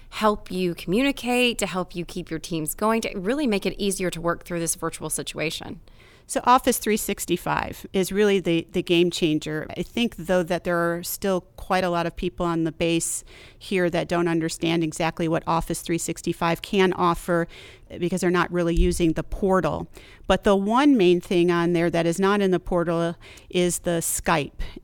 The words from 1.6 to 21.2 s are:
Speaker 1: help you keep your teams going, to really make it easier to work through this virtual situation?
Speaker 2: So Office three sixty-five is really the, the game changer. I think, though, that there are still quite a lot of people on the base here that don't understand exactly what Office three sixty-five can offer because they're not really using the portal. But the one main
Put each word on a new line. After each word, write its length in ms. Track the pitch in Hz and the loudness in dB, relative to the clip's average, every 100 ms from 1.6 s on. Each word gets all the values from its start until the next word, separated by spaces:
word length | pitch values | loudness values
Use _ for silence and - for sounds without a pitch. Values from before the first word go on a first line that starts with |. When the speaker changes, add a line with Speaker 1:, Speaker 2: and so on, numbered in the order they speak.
| 190 | -2
Speaker 1:
help 280 | 180 175 | -4 -6
you 120 | 175 165 | -8 -8
keep 240 | 180 160 | -10 -8
your 80 | 160 | -8
teams 360 | - 165 156 | -6 -6 -6
going, 280 | - 214 226 | -2 0 0
to 100 | - | -2
really 320 | 202 185 285 262 | -4 -4 0 0
make 200 | 196 196 | 0 -2
it 80 | - | -2
easier 300 | 202 185 180 | -2 -2 -4
to 60 | 165 | -2
work 260 | 170 160 | -2 -4
through 160 | - 175 | -6 -4
this 160 | 165 - | -4 -4
virtual 340 | 165 - 160 | -6 -6 -6
situation? 680 | - - - 156 - - - - - - - - | -6 -6 -6 -4 -6 -10 -14 -18 -20 -20 -20 -8
Speaker 2:
So 140 | 262 | -2
Office 340 | 247 262 262 233 | 4 4 4 0
three 180 | 220 214 | 0 -2
sixty-five 880 | - 202 - 175 - 147 - - - | -2 -6 -2 -2 0 -2 -4 -10 -4
is 200 | 190 180 | -2 0
really 260 | 190 208 196 | 2 2 2
the, 260 | 175 165 - | 2 -2 -2
the 140 | 185 | -4
game 260 | 165 170 175 | 2 4 4
changer. 560 | - 165 156 156 156 - - | 2 0 0 -2 -6 -8 -10
I 60 | |
think, 320 | - 233 233 | -6 -2 -2
though, 300 | - 165 185 | -4 0 0
that 180 | 175 165 | 2 -2
there 140 | 175 170 | 0 0
are 260 | 170 170 | 0 -2
still 380 | 175 - 196 180 - - | -6 -4 -2 -2 -4 -14
quite 260 | - 185 | -2 0
a 80 | 185 | 0
lot 160 | 170 170 | 0 -2
of 80 | |
people 320 | - 180 - 175 | -4 -6 -2 -2
on 160 | 165 | 0
the 80 | 160 | -2
base 540 | - 170 165 - - - - - - | 0 0 0 -2 -6 -10 -20 -20 -20
here 320 | - 190 175 | -4 0 0
that 160 | 170 151 | 0 -2
don't 220 | 170 170 | 0 2
understand 560 | 165 160 - 165 170 | 0 -2 -2 -2 0
exactly 420 | 160 - 160 - 160 | -2 -2 -4 -2 -2
what 160 | 165 - | 0 0
Office 320 | 165 - 165 | -2 -2 -6
three 160 | - 165 | -4 -4
sixty-five 640 | - 165 170 - 170 170 | -4 -6 -6 -2 -2 -2
can 300 | - 196 190 | 0 2 2
offer 560 | - 175 170 - 170 170 - - - - - | 2 0 0 0 0 -2 -8 -20 -20 -16 -6
because 220 | 175 180 | -4 0
they're 100 | 180 | 2
not 220 | 180 170 | 2 0
really 240 | 175 170 170 | 0 2 4
using 380 | 180 170 165 | 4 4 0
the 100 | 160 | 0
portal. 640 | - - 190 185 156 165 165 - - - - | -4 -2 2 2 2 -2 -8 -14 -20 -8 0
But 160 | 190 | 2
the 100 | 220 | 4
one 420 | 196 196 240 294 247 | 4 4 4 6 6
main 240 | 180 175 | 6 4